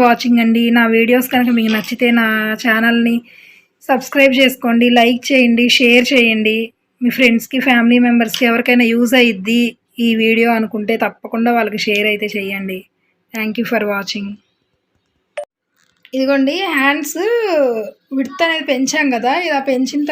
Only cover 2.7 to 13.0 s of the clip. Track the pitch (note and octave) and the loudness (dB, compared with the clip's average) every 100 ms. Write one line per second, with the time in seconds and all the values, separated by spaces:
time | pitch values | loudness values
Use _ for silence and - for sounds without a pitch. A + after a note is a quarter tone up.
2.7 | A3 A#3 A#3 A#3 A#3 - - - _ _ | 0 2 2 0 -2 -6 -18 -20 _ _
3.7 | _ - B3+ - C#4+ C4+ B3+ C4 B3+ A#3+ | _ -2 -2 0 2 4 4 2 0 -2
4.7 | A#3 A#3+ A#3+ A#3 B3 - C4+ A#3+ A#3 A#3+ | 2 2 4 2 0 0 2 2 2 2
5.7 | - A#3+ A#3+ B3 C4+ A#3 A3 G#3+ A3 A3+ | 2 4 4 4 2 2 0 -2 -2 -6
6.7 | _ _ _ A#3+ A#3 B3+ A3+ - C4 C4 | _ _ _ -4 2 2 2 -2 -2 0
7.7 | A#3+ A#3 B3 B3 A#3+ A#3+ - A#3+ A#3 A#3+ | 2 4 4 4 2 0 0 0 0 0
8.7 | B3 A#3 A#3 A#3+ C4 A#3+ F#3+ G3 A#3 A#3+ | 2 2 2 2 2 2 0 -2 0 0
9.7 | - _ - A#3 A3 A3 A3+ A#3 A3+ A3 | -4 _ -4 -2 2 2 2 2 0 -2
10.7 | G#3+ G#3 A3+ G#3 - A3 A3+ A#3 A#3 G#3+ | -6 -4 -2 -4 -6 -8 -2 0 0 -2
11.7 | G#3 A3 G#3 G#3+ G#3 G#3 G#3 G3 G3 F#3+ | -4 -4 -2 -2 -2 -4 -6 -8 -8 -10
12.7 | F#3+ - _ | -12 -14 _